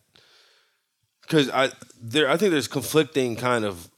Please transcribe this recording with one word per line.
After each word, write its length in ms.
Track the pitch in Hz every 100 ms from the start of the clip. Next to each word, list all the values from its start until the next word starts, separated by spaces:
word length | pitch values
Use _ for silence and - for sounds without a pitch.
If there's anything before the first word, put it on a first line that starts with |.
| _ _ _ _ _ _ _ _ _ _ _ _ -
'cause 220 | 160 127
I, 200 | 131 131 - - -
there, 280 | 113 139 139
I 60 | 165
think 160 | 202
there's 160 | 151 113
conflicting 680 | 143 113 151 151 143 127 110
kind 280 | 123 120
of, 240 | 104 87 87